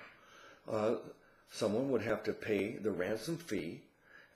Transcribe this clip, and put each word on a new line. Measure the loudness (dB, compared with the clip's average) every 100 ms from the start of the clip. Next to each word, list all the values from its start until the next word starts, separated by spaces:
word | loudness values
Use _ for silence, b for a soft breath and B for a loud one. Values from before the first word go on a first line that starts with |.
| B B B B B B -4
uh, | 0 2 0 -4 -16 b b -16
someone | -2 2 2 2
would | 2
have | 2 0
to | 0
pay | -2 2 2 2 0
the | 0
ransom | 2 0 0 -2 -4
fee, | -2 -4 -4 -8 -14 B B B B